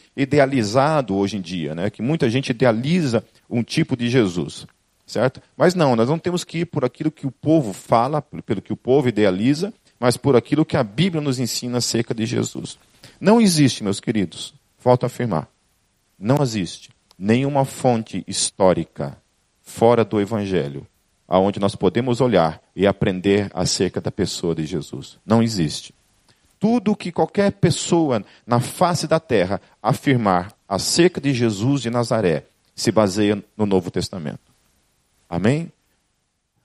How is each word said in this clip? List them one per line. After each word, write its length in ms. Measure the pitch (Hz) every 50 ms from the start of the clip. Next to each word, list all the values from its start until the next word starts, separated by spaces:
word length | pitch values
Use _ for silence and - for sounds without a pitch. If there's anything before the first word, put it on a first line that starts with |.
| _ _ -
idealizado 960 | 123 139 135 143 147 135 135 139 127 107 98 110 135 135 156 160 147 127 101 98
hoje 220 | 98 101 101 110
em 40 | 98
dia, 340 | 87 82 92 87 78 71 78
né? 140 | 85 90 -
Que 100 | - -
muita 280 | 107 131 160 160 147 120
gente 180 | 113 135 131 -
idealiza 720 | 123 110 131 123 110 113 120 147 175 185 156 127 113 107 - _ _ _ _
um 160 | - 110 120 113
tipo 320 | - - 160 160 - 131
de 140 | 120 120 120
Jesus, 560 | 120 135 107 90 85 87 73 - - - - - _ _ _ _ _ _ _
certo? 340 | - - 107 120 127 - - - _ _
Mas 200 | - 143 180 180
não, 200 | 180 156 135 123
nós 140 | 113 113 127
não 80 | 160
temos 260 | 160 - 175 180 175 -
que 160 | - - 165
ir 60 | 170
por 180 | - - 151 127
aquilo 280 | 127 - - 156 156
que 160 | - - -
o 40 | 135
povo 420 | - _ - 147 160 165 131 101 90
fala, 500 | - - - 127 113 120 135 156 147 -
pelo 380 | _ - 82 - - 110 95
que 120 | - - 107
o 40 |
povo 300 | - - 117 131 151 127
idealiza, 640 | - 104 104 107 95 92 95 110 131 147 156 190 202 - _ _ _ _ -
mas 180 | 120 123 120
por 180 | - - 139 135
aquilo 300 | 117 - - 143 151 160
que 100 | - -
a 80 | 151 120
Bíblia 380 | 101 101 131 180 196 165 151
nos 180 | 147 143 123 127
ensina 380 | 127 113 - - 127 123 123
acerca 360 | 123 - - - 117 117 - 127
de 120 | 110 110
Jesus. 520 | 113 117 117 110 - - - - - - _ _ _ _ _ - - - -
Não 200 | - 190 220 240
existe, 440 | 226 190 165 151 143 120 - - 107
meus 160 | 95 98 -
queridos, 520 | - 131 113 107 92 82 - - - - - _ _ _ _ _
volto 240 | - 123 123 123 127
a 40 |
afirmar, 400 | 120 - - 123 113 90 78 - - _ _ _ _ _ _ _ _ _ _ _ _ _ -
não 220 | 95 113 139 147
existe 480 | 143 120 110 104 85 80 - - - - _ _ _ _ _ -
nenhuma 460 | 95 104 113 127 139 139 147 139 139
fonte 580 | - - - - 127 120 113 113 - - 92 -
histórica 880 | - 95 - - - - - 98 92 85 85 78 - _ - 73 71 - - _ _ _ _ _ _ _ _
fora 420 | _ - - - 113 117 120 117 107
do 160 | 98 110 104
Evangelho, 680 | 101 98 113 104 101 95 92 82 69 71 69 67 64 - _ _ _ _ _ _ _
aonde 320 | - - 95 95 101 98 101
nós 160 | 98 98 -
podemos 440 | - 104 92 85 113 131 131 120 113
olhar 400 | 135 123 107 87 80 80 80 - _ _ -
e 120 | 85 95
aprender 640 | 98 95 - - 107 92 92 90 101 98 104 101 - -
acerca 480 | 78 90 - - - - - - 98
da 100 | - -
pessoa 440 | - - 92 - - - - 85 82
de 100 | 80 78
Jesus. 540 | 76 92 78 71 - - - - - - _ _
Não 200 | - 110 117 113
existe. 500 | 113 110 92 80 71 - - - - _ _ _ _ _ _ _ _ _ _ _ _ _ -
Tudo 360 | - 220 240 247 190 214 208
que 160 | - - 180
qualquer 400 | - - 160 - - 202 202 196 -
pessoa 680 | - - 175 - - - - 175 170 160 139 120 107 95 - - _ _
na 140 | - 123 120
face 480 | 123 - - - 185 170 180 - 160
da 120 | 151 160 160
terra 420 | - - 127 98 87 92 101 98 _ _ _ _
afirmar 680 | - 110 - - - 143 131 120 110 98 92 90 90 104 - _ _
acerca 540 | - 98 92 - - - 170 170 175 - -
de 100 | 139 139
Jesus 500 | 135 117 123 113 104 95 110 135 143 135
de 100 | 113 117
Nazaré 540 | 120 120 120 - 123 110 101 87 78 69 - _ _ _ _ _ _
se 160 | - - 120
baseia 520 | - 110 107 98 90 107 104 101 104 101 - _ _
no 100 | - 107
Novo 240 | 101 98 92 90 90
Testamento. 480 | - 92 82 - 101 92 76 67 - - _ _ _ _ _ _ _ _ _ _ _ _ _ _ _ _ _ -
Amém? 420 | 87 87 92 113 143 160 170 - _ _ _ _ _ _ _ _ _ _ _ _ _ _ _ _ _ _